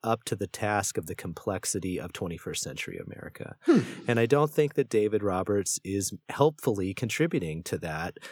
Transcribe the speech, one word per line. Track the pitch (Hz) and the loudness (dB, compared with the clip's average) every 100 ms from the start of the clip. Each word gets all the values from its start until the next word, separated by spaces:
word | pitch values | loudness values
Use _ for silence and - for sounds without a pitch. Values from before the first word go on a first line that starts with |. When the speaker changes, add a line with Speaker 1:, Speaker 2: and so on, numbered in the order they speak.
Speaker 1:
up | 117 113 | -2 -2
to | - 107 | -2 -4
the | 95 | -4
task | - 104 104 95 - | -2 0 2 0 -4
of | 80 | -6
the | |
complexity | 87 90 82 - 92 - 101 92 87 | -8 -8 -6 -4 -4 -2 -4 -2 -4
of | 87 | -6
twenty-first | - 90 82 - 78 | -6 -6 -6 -8 -6
century | 82 - - 50 | -6 -8 -8 -8
America. | - - - - - - | -12 -12 -14 -12 -12 -2
Speaker 2:
Hmm. | - 254 - - - | 6 6 4 -4 2
Speaker 1:
And | 117 | 4
I | 117 | 6
don't | 143 151 | 6 4
think | - 147 | 2 2
that | - - | 2 2
David | 110 104 104 | 4 4 2
Roberts | 101 92 95 101 98 - | 2 0 2 0 0 -4
is | 95 98 92 95 - | -2 -2 -4 -6 -6
helpfully | - 147 156 - 98 95 | 2 2 4 -2 0 -2
contributing | 98 117 - 165 165 85 78 | -2 -2 0 0 0 -2 -6
to | - 87 | -6 -6
that, | 85 78 85 - - | -4 -6 -6 -8 -16